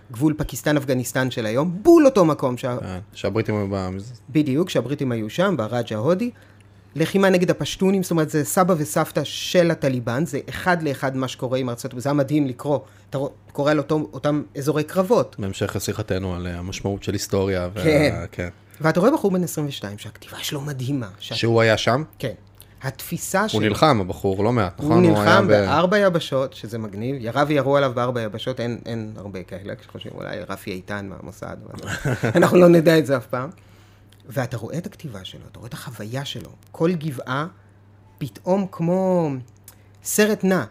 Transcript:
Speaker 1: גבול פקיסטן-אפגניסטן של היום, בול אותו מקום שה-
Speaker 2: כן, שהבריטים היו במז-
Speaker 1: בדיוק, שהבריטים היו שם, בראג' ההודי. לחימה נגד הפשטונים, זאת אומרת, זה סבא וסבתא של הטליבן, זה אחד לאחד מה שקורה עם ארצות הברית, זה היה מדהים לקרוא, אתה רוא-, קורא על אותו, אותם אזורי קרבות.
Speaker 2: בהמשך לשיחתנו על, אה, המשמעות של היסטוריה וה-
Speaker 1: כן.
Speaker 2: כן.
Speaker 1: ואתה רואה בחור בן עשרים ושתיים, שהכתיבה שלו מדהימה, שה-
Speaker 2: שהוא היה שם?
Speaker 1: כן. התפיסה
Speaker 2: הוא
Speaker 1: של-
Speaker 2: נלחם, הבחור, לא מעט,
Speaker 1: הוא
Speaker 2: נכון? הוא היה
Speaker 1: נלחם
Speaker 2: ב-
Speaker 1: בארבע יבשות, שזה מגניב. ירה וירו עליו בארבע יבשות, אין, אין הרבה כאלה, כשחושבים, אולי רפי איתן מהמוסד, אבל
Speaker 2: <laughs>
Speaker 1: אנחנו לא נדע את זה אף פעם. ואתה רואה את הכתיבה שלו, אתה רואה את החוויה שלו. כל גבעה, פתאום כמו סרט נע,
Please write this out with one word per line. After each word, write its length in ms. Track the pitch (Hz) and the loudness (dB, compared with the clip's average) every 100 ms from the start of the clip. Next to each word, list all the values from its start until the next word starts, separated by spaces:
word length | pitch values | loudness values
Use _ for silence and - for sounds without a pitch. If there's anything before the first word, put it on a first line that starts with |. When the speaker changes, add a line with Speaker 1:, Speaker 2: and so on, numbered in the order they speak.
| - | -14
Speaker 1:
גבול 220 | 113 156 151 | 0 0 0
פקיסטן-אפגניסטן 920 | 147 131 156 147 131 127 123 139 131 | -4 -4 0 0 0 -2 0 -2 -2
של 160 | 123 110 | -2 -2
היום, 320 | 120 170 175 | 0 -2 2
בול 240 | 330 339 294 | 8 8 8
אותו 180 | 208 | 6
מקום 320 | 165 147 135 123 | 4 4 -2 -2
שה- 180 | 131 123 | -4 -4
Speaker 2:
כן, 180 | 92 92 98 | -6 -10 -12
שהבריטים 420 | - 101 107 110 | -6 -2 -2 0
היו 120 | 107 98 | 0 -2
במז- 500 | 98 92 95 113 123 - | -2 -4 -6 -10 -18 -4
Speaker 1:
בדיוק, 400 | 156 147 131 - | 0 0 0 0
שהבריטים 420 | 139 123 143 135 | -2 -2 -4 -2
היו 180 | 117 110 | -2 -4
שם, 240 | - 196 156 | 0 0 0
בראג' 340 | 107 120 113 | -2 -2 -2
ההודי. 380 | 107 123 185 240 - - - - - - 143 | -2 0 0 -2 -8 -20 -20 -20 -20 -10 -2
לחימה 340 | 160 196 190 | 0 4 4
נגד 200 | 185 180 | 4 2
הפשטונים, 520 | 175 147 - 190 196 | 0 -2 0 2 2
זאת 80 | 180 | 0
אומרת, 200 | 170 151 | 0 0
זה 140 | 156 | 0
סבא 300 | 139 - 185 170 | 0 2 2 2
וסבתא 460 | 147 170 156 - | 0 -2 -2 -2
של 460 | 139 - - 185 170 | -4 -6 0 2 4
הטליבן, 560 | 160 143 127 117 120 170 | 2 0 -2 -2 -2 -2
זה 140 | 135 - | -4 -8
אחד 340 | - 185 170 | -4 0 0
לאחד 340 | 156 127 135 131 | 0 -2 -4 -2
מה 120 | 127 | -6
שקורה 300 | - 127 131 | -4 -4 -2
עם 100 | 127 | -4
ארצות 200 | 117 131 | -6 -8
הברית, 100 | 123 | -6
זה 60 | 139 | -2
היה 60 | |
מדהים 320 | 147 127 151 139 | 0 2 0 0
לקרוא, 320 | 123 147 139 - - - | -2 -2 -2 -4 -20 -8
אתה 80 | 139 | -6
רוא-, 120 | 143 - - | -6 -8 -12
קורא 180 | - 143 | -2 2
על 80 | 151 | 2
אותו, 300 | 139 156 147 | 2 0 -2
אותם 300 | 135 147 151 - - | -4 -2 -2 -4 -6
אזורי 260 | 139 151 | -2 0
קרבות. 520 | 151 185 185 220 127 - | 0 0 2 2 2 -4
Speaker 2:
בהמשך 380 | 98 - 101 101 | -6 -2 -4 -2
לשיחתנו 580 | - 98 - 92 95 | -4 -4 -2 -2 -2
על, 120 | 87 90 | -4 -6
אה, 120 | 87 | -8
המשמעות 440 | 90 95 98 98 | -8 -6 -4 -4
של 100 | - | -4
היסטוריה 560 | 101 - 98 98 92 90 | -4 0 0 2 0 -4
וה- 80 | 104 | 0
Speaker 1:
כן. 420 | 92 151 147 85 85 | 2 4 2 0 -8
Speaker 2:
כן. 160 | - 87 - - - | -8 -8 -10 -20 -2
Speaker 1:
ואתה 200 | 151 165 | 0 4
רואה 120 | 208 | 4
בחור 180 | 302 202 | 4 2
בן 140 | 180 | 0
עשרים 220 | 170 - 147 | -2 -4 -6
ושתיים, 300 | 139 101 104 | -6 -10 -12
שהכתיבה 400 | 107 - - - | -14 -18 -18 -10
שלו 220 | - 151 | -8 -6
מדהימה, 480 | 147 131 123 143 104 98 | -8 -6 -4 -4 -6 -12
שה- 160 | - | -8
Speaker 2:
שהוא 260 | 117 117 113 | -2 2 4
היה 160 | 113 107 | 4 4
שם? 260 | - 123 156 - | 2 0 -2 -8
Speaker 1:
כן. 140 | 127 92 - - - - | -10 -10 -18 -20 -20 -10
התפיסה 580 | 135 - - 165 - 190 | -10 -8 -8 -8 -2 -2
Speaker 2:
הוא 80 | 214 | 0
Speaker 1:
של- 100 | 107 | 2
Speaker 2:
נלחם, 400 | 107 107 156 117 | 2 4 4 4
הבחור, 440 | 92 92 98 95 | 0 -2 -2 0
לא 80 | 107 | 2
מעט, 260 | 123 90 - | 2 0 -2
Speaker 1:
הוא 60 | 147 | 2
Speaker 2:
נכון? 140 | 170 | 6
הוא 140 | 175 - | 6 6
היה 60 | 160 185 | 6 6
Speaker 1:
נלחם 60 | 202 | 6
Speaker 2:
ב- 40 | |
Speaker 1:
בארבע 480 | - 98 147 180 208 | 4 4 2 2 4
יבשות, 540 | 196 170 - 135 135 | 2 2 -2 -2 -2
שזה 240 | - 110 113 | -6 -10 -8
מגניב. 380 | 110 98 120 139 | -8 -6 -6 -6
ירה 240 | 113 123 147 | -4 0 2
וירו 280 | 147 131 139 | 2 4 2
עליו 160 | 135 | 2
בארבע 280 | 120 123 120 | 0 -2 -2
יבשות, 380 | 110 110 - 110 | -4 -6 -6 -4
אין, 180 | 117 113 - | -4 -6 -6
אין 260 | 113 107 110 | -8 -8 -10
הרבה 260 | 98 92 | -12 -12
כאלה, 320 | 87 92 101 | -12 -12 -12
כשחושבים, 380 | 104 - - - | -14 -14 -16 -14
אולי 220 | 90 95 95 92 | -12 -10 -10 -10
רפי 220 | 98 - | -10 -10
איתן 360 | 92 95 101 101 | -10 -8 -10 -10
מהמוסד, 480 | 82 - - 87 87 110 | -14 -16 -14 -14 -14 -14
אבל 160 | - - - 147 | -14 -10 -4 -2
Speaker 2:
<laughs> 240 | 120 120 170 | -2 2 4
Speaker 1:
אנחנו 220 | 180 185 | 6 8
לא 100 | 175 | 10
נדע 300 | 170 160 160 | 8 8 4
את 80 | 135 | 4
זה 100 | 131 | -2
אף 100 | - | -2
פעם. 240 | 123 139 - - - - _ - _ - | -6 -6 -12 -20 -20 -20 _ -20 _ -10
ואתה 280 | 131 120 117 | -6 -6 -6
רואה 220 | 117 165 | -8 -8
את 80 | 208 | -10
הכתיבה 380 | - 151 101 | -12 -14 -14
שלו, 160 | 92 69 - | -16 -18 -20
אתה 60 | - | -18
רואה 100 | 117 | -14
את 40 | |
החוויה 500 | - - 117 107 131 | -14 -14 -12 -10 -8
שלו. 260 | 139 120 85 - - | -8 -10 -14 -20 -14
כל 200 | - 165 | 0 0
גבעה, 540 | 175 156 127 - 131 165 - - _ - - - - | 0 -4 -6 -4 -4 -4 -10 -20 _ -20 -20 -20 -12
פתאום 480 | 143 - - 196 185 | -12 -8 -2 0 -2
כמו 580 | - 170 185 190 180 160 131 120 - - - - - | -2 0 2 2 2 0 -4 -10 -20 -20 -20 -20 -16
סרט 400 | - - 214 202 | -4 2 2 2
נע, 200 | 190 185 110 | 2 2 -2